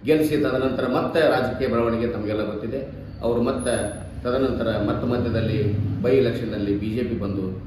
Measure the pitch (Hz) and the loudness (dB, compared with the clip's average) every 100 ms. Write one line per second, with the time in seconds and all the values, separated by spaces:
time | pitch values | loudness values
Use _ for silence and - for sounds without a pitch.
0 | 139 156 151 147 139 127 131 123 127 143 | 4 4 4 2 0 0 0 0 0 0
1 | 165 170 147 123 117 110 131 117 117 113 | 2 4 4 4 0 0 0 2 2 2
2 | 117 101 104 107 107 101 113 135 135 - | 0 -2 -2 -2 -2 -4 -4 -6 -6 -10
3 | - - 117 120 117 123 127 110 104 - | -12 -6 -2 0 0 0 -2 -2 -4 -6
4 | - - 123 127 131 110 113 104 101 - | -10 -6 -2 0 0 0 0 0 0 0
5 | 120 123 - 113 - - 101 - - - | 0 0 0 0 0 2 2 0 0 0
6 | 120 135 120 120 110 101 101 101 107 113 | 4 6 4 0 -4 -4 0 0 0 -2
7 | 117 107 98 95 92 95 | -2 -2 -2 -2 -4 -6